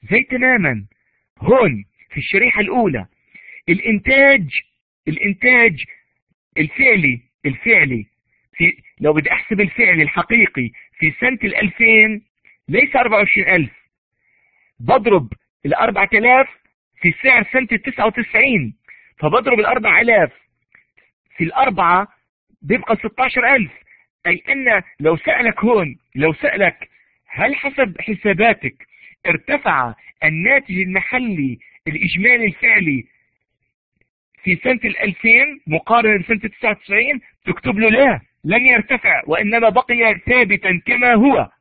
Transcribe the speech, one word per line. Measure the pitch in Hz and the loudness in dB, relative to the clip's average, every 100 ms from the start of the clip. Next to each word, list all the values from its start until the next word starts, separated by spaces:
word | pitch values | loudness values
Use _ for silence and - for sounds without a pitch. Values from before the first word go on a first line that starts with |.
| - | 0
زي | 214 | -2
تمامًا | 262 254 254 247 160 113 101 _ _ _ _ _ | -2 -2 0 2 0 -4 -10 _ _ _ _ _
هون | - 262 208 110 98 _ _ | 2 4 4 0 -10 _ _
في | - | -12
الشريحة | - 196 240 214 | -4 -2 0 -2
الأولى، | 208 254 214 127 92 _ _ - - - - | -2 0 0 -2 -8 _ _ -20 -20 -14 -2
الإنتاج، | 175 - 208 - 269 277 277 156 - - _ _ _ - | -2 0 -2 2 4 4 4 0 -8 -10 _ _ _ -10
الإنتاج | 160 202 185 247 254 233 147 - - _ _ _ _ _ - | -4 -4 -2 2 4 2 0 -12 -18 _ _ _ _ _ -6
الفعلي، | 156 - 262 214 147 120 _ _ 147 | -6 0 0 2 0 -4 _ _ -8
الفعلي | 131 226 214 147 120 104 _ _ _ _ | -6 0 2 2 -4 -8 _ _ _ _
في، | - - - _ _ | -4 -2 -2 _ _
لو | 151 | 0
بدي | 156 139 | 0 0
أحسب | - - 196 | -4 -4 -2
الفعل | 202 - 220 170 | -2 0 0 2
الحقيقي | 151 - - 233 202 - 120 - - _ | 0 -2 -2 2 2 0 -8 -10 -20 _
في | 156 - | -4 -2
سنة | 247 254 | -4 -4
الألفين، | 208 - 208 - 226 220 214 214 _ _ _ _ - | -6 -4 -4 0 2 4 4 0 _ _ _ _ -4
ليس | 180 285 269 | 0 0 0
أربعة | 247 208 | 2 2
وعشرين | 202 - 180 | 2 0 0
ألف، | 185 131 _ _ _ _ _ _ _ _ _ _ _ | 0 -2 _ _ _ _ _ _ _ _ _ _ _
بضرب | 117 254 214 190 120 - _ _ 143 | 0 2 4 2 2 -14 _ _ -4
الأربعة | - 226 190 196 | 0 0 0 0
آلاف | 220 233 254 269 - _ _ _ _ | 2 4 4 4 -4 _ _ _ _
في | 175 - | -2 0
سعر | 262 247 | 2 2
سنة | 208 254 247 | 2 -4 -2
التسعة | 226 - - 220 | -6 -6 -2 -2
وتسعين، | 226 220 - 269 220 120 - _ - _ _ | -2 -4 0 0 0 -2 -10 _ -20 _ _
فبضرب | 151 214 247 233 | 0 0 0 0
الأربعة | 208 - 214 175 | 0 0 2 2
آلاف | 233 220 151 _ _ _ _ _ _ _ _ _ _ - | 4 2 2 _ _ _ _ _ _ _ _ _ _ -8
في | |
الأربعة | 165 - 269 190 170 180 202 _ _ _ _ _ | -6 0 0 2 2 2 0 _ _ _ _ _
بيبقى | 143 220 - 220 | -4 -4 -2 -4
ستاشر | 220 - 262 - 240 269 | -4 -4 -4 0 0 0
ألف. | 170 - _ _ _ _ 175 | -2 -10 _ _ _ _ -4
أي | 170 - | -4 -4
أن | 269 254 208 - _ | -2 0 -2 -2 _
لو | 147 165 | 0 0
سألك | - - 233 - | -2 -2 -2 -2
هون، | 214 226 160 - _ 127 | 0 0 -2 -10 _ -2
لو | 156 | -2
سألك: | 151 294 196 185 - - _ _ _ _ | 0 -4 0 -2 -2 -20 _ _ _ _
"هل | - 220 277 | -4 -4 -2
حسب | 285 277 247 165 | -6 -2 -4 -4
حساباتك | - 208 214 180 226 208 135 _ - _ - _ 175 | -8 -4 -2 2 2 0 -6 _ -20 _ -20 _ -4
ارتفع | 170 - 277 220 147 123 110 - _ | -4 -2 -4 0 -2 -2 -8 -20 _
الناتج | 156 156 190 269 269 185 | -4 -2 0 0 -2 -6
المحلي | 185 185 - 254 247 180 135 120 _ _ - | -4 -4 -4 -6 -4 -4 -4 -6 _ _ -10
الإجمالي | 151 185 175 220 247 220 | -6 -4 0 0 2 -2
الفعلي | 156 233 214 170 135 - _ _ _ _ _ _ _ _ _ _ _ _ _ | -2 0 0 0 -4 -6 _ _ _ _ _ _ _ _ _ _ _ _ _
في | - 160 | -4 -2
سنة | 254 254 233 | -2 -2 -4
الألفين | - 208 180 226 254 285 277 - | -4 -6 -4 2 2 2 -4 -4
مقارنة | 151 - 233 220 208 | -4 2 2 2 0
بسنة | 175 226 | -2 -6
التسعة | 220 - 226 | -6 -6 -4
وتسعين؟" | 208 - 202 247 277 _ _ - | -4 -2 -2 0 -4 _ _ -8
تكتب | - 254 208 | -6 -4 0
له: | 220 | 2
"لا، | 226 277 156 _ _ | 4 2 0 _ _
لم | 147 220 254 | -2 2 2
يرتفع، | 240 - 262 214 151 - | 2 0 -4 -2 -2 -2
وإنما | 165 208 233 226 | -2 0 2 2
بقي | 214 247 240 226 202 - | 2 0 0 0 0 0
ثابتاً | 247 220 196 190 180 - | 2 2 0 -2 -4 -2
كما | 240 247 | 0 2
هو." | 226 269 208 113 _ | 4 4 2 -2 _